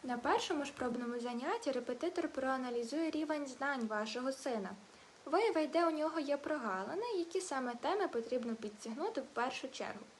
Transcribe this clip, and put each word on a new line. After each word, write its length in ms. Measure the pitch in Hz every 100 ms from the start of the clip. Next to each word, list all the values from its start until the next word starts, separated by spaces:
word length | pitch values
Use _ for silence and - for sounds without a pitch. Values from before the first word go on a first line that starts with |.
На 140 | 262 240
першому 480 | 269 440 - 320 277
ж 60 | -
пробному 420 | 254 240 233 240
занятті 520 | 240 240 277 466 294
репетитор 560 | 247 240 247 339 349 311
проаналізує 840 | - 262 262 254 240 233 294 320
рівень 360 | 302 311 302 277
знань 400 | 254 277 269 220
вашого 440 | 214 220 247 254
сина, 380 | 269 285 226 185 - - - - - -
виявить, 460 | 330 453 330 302
де 140 | 330 339
у 40 |
нього 280 | 311 311 320
є 180 | 285 285
прогалини, 680 | - 302 226 190 202 320 480 403
які 260 | 339 381
саме 340 | 370 269 247 240
теми 320 | 277 392 359
потрібно 480 | 233 226 254 233 220
підтягнути 680 | 208 - 226 226 381 453
в 40 | 233
першу 420 | - 247 - 254
чергу. 360 | - 202 208 -